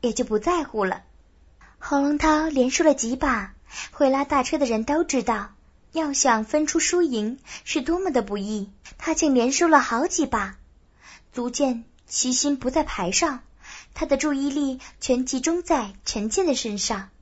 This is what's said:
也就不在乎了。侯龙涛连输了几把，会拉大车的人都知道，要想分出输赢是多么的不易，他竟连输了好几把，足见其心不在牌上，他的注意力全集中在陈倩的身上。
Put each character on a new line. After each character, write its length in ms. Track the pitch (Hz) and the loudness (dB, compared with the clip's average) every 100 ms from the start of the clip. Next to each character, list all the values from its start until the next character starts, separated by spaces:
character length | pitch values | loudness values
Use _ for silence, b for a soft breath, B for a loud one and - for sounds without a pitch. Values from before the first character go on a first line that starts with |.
也 100 | 247 | -2
就 140 | 220 254 | -2 -2
不 120 | 214 | 0
在 280 | 330 359 285 | 2 0 0
乎 180 | 220 | -2
了。 200 | 190 196 - _ _ _ - _ b b | -2 -2 -10 _ _ _ -20 _ b b
侯 220 | - 285 | -2 0
龙 160 | 277 294 | 2 2
涛 300 | 311 302 311 | 4 4 2
连 220 | 269 254 | 2 2
输 140 | - | 4
了 100 | 320 | 4
几 220 | - 226 262 | 4 0 -2
把， 380 | 294 233 196 - B B B | 0 -2 -4 -14 B B B
会 180 | - 277 | 0 2
拉 160 | 269 277 | 2 2
大 180 | 285 | 0
车 140 | 262 311 | 0 0
的 80 | 269 | 0
人 180 | 220 | 0
都 200 | 226 294 | 0 0
知 200 | 330 269 | 2 0
道， 300 | 220 220 202 - _ _ _ | 0 -4 -4 -16 _ _ _
要 220 | 320 311 | -4 -2
想 300 | 277 269 220 220 | 0 2 2 2
分 220 | 302 302 | 0 2
出 120 | 330 | 0
输 220 | 320 349 | 2 2
赢 380 | 330 233 214 262 B B | 2 2 -2 -6 B B
是 180 | - 302 | -6 -4
多 180 | 262 349 | 0 0
么 120 | 381 | 2
的 100 | 254 | 0
不 160 | 196 202 | -2 -6
易， 320 | 202 214 196 - B B | -4 -6 -6 -12 B B
他 160 | - | -4
竟 200 | 311 311 | 0 2
连 180 | 254 240 | 4 2
输 160 | 277 339 | 2 6
了 120 | 302 | 6
好 280 | 240 233 320 | 4 0 -2
几 180 | - 294 | -2 -2
把， 320 | 220 196 - - _ _ B B B B | -2 -4 -12 -20 _ _ B B B B
足 180 | - 247 | -8 -6
见 360 | 247 277 233 233 _ _ | 0 0 0 -10 _ _
其 260 | - 254 | -4 -2
心 260 | 247 285 277 | 0 0 0
不 120 | 240 | 0
在 140 | 285 | -2
牌 280 | 302 - 180 | -2 -2 -2
上， 300 | 190 330 254 - - B B B | 0 0 -2 -12 -20 B B B
他 120 | - 311 | -8 0
的 100 | 269 | 0
注 180 | 302 | 0
意 160 | 277 277 | 0 0
力 300 | 277 277 262 B B | 0 -2 -4 B B
全 240 | - 247 254 | -2 0 0
集 160 | 262 | -2
中 220 | 311 349 | 0 -2
在 300 | 349 269 208 - - | 0 0 0 -8 -8
陈 240 | 220 214 | -4 -2
倩 160 | - 359 | 0 2
的 100 | 262 | 0
身 220 | 226 208 | -2 -4
上。 320 | - 208 196 _ | -4 -4 -8 _